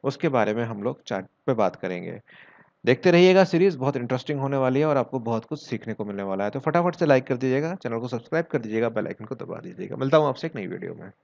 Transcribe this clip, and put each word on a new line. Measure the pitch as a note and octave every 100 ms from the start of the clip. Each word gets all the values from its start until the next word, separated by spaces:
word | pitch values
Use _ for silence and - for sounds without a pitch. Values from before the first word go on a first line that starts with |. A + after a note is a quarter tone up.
उसके | D3+ - D#3+
बारे | C3 G#2
में | G#2+
हम | A#2 G#2
लोग | G#2+ -
चार्ट | - G2+
पे | F#2+ _ -
बात | A2+ F#2+
करेंगे। | - F#2+ F2+ F2 F2+ _ - - _ _ _
देखते | - C3 -
रहिएगा, | E3+ F#3 F#3+
सीरीज | F#3 E3 F#3+
बहुत | C#3+ C3+ C3+
इंटरेस्टिंग | A#2+ B2+ - D3
होने | C3+ C#3
वाली | C3 C3
है |
और | D#3 C#3
आपको | A#2 C3
बहुत | A#2 A2+
कुछ | - D3+ -
सीखने | A2 A2+
को | G#2+
मिलने | G#2 G2+
वाला | G2 F#2+
है। | G2+
तो | -
फटाफट | - E3+ F3
से | E3+
लाइक | D#3 C3
कर | B2+ B2
दीजिएगा, | C3 C3 D#3+
चैनल | F#3+ B2+ A#2
को | B2+
सब्सक्राइब | A#2+ - E3
कर | E3 C3
दीजिएगा, | A2 A2 A#2
बेल | A2 G#2
आइकन | -
को | G#2+
दबा | - -
दीजिएगा। | - - - F#2
मिलता | - C3+ D#3
हूँ | D3
आपसे | B2+ E3
एक |
नई | B2 F#2
वीडियो | F2+ F2+
में। | E2 F2+ _